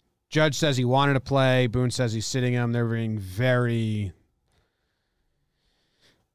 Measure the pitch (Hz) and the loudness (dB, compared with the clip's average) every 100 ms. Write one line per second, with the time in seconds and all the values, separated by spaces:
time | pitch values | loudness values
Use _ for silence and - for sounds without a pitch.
0 | _ _ - 151 156 135 156 127 123 131 | _ _ -4 0 2 2 0 0 2 2
1 | 139 135 - 139 131 127 123 123 127 120 | 4 2 0 2 4 4 2 0 -2 0
2 | 120 110 - 135 123 123 120 120 117 117 | -2 -2 -4 -2 0 0 0 0 -2 -2
3 | 113 107 95 92 127 123 120 117 110 107 | -4 -6 -6 -2 0 2 0 0 -2 -4
4 | 98 - _ _ _ _ _ _ _ _ | -6 -10 _ _ _ _ _ _ _ _
5 | _ _ _ _ _ _ _ _ _ _ | _ _ _ _ _ _ _ _ _ _
6 | _ _ _ | _ _ _